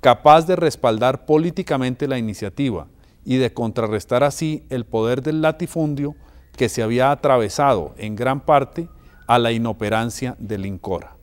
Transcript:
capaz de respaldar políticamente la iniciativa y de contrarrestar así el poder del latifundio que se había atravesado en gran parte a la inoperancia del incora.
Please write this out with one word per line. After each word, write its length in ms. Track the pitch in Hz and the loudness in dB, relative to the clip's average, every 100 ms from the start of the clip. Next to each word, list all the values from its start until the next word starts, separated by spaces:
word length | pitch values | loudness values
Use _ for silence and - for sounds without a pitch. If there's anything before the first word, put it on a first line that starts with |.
capaz 440 | 131 120 151 156 165 | 4 4 8 6 6
de 100 | 180 | 2
respaldar 680 | 165 - 123 110 120 135 - | 0 0 0 2 2 0 2
políticamente 840 | 151 165 170 185 143 127 127 143 | 2 2 -4 -4 -2 -2 -4 -4
la 100 | 131 | -4
iniciativa 720 | 113 101 101 92 139 95 73 _ _ _ - | -4 -6 -10 -4 -4 -4 -8 _ _ _ -2
y 120 | 226 | 0
de 160 | 123 | 0
contrarrestar 680 | - 117 104 113 107 - 123 | -2 -6 -2 -2 -2 -2 0
así 400 | 143 139 160 156 - | 0 -2 -6 -6 -8
el 160 | 131 117 | -8 -4
poder 360 | 113 113 127 | -4 -2 -2
del 200 | 135 156 | -4 0
latifundio 760 | 156 156 170 165 156 143 143 147 - - - - | 0 -2 -6 -4 -4 -4 -6 -8 -20 -20 -20 -4
que 140 | 120 | -4
se 140 | - | -2
había 280 | 110 120 131 | -2 2 0
atravesado 840 | 143 147 127 107 - 143 113 73 - | 2 2 2 2 0 2 2 -2 -10
en 180 | 107 107 | -10 -4
gran 260 | 123 139 | -4 -4
parte 480 | - 147 135 - 170 - - - - | 2 2 2 -8 -12 -14 -20 -20 2
a 120 | 120 | 2
la 120 | 117 | 4
inoperancia 840 | 117 117 107 107 110 117 - 127 - | 0 -2 -4 -2 -2 -2 -6 -10 -10
del 260 | 104 104 98 | -10 -8 -8
incora. 500 | 95 - 90 - - | -10 -6 -8 -8 -20